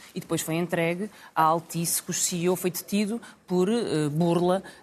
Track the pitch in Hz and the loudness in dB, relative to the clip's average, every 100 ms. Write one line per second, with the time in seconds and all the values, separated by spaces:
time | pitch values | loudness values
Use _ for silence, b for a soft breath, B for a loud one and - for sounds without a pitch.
0 | B 190 - 160 - 160 175 175 165 175 | B -10 -4 -4 -2 -2 0 0 0 -2
1 | 208 B B - 160 165 165 165 170 - | -6 B B 2 4 4 -2 -4 -2 -4
2 | - 160 - 180 175 185 180 - - 202 | -4 -4 -2 0 0 0 -2 -4 -4 -2
3 | 208 233 B B - 180 185 233 - 151 | 0 -4 B B -2 0 2 2 0 0
4 | 151 151 170 170 175 185 185 B | 0 2 2 4 4 0 -2 B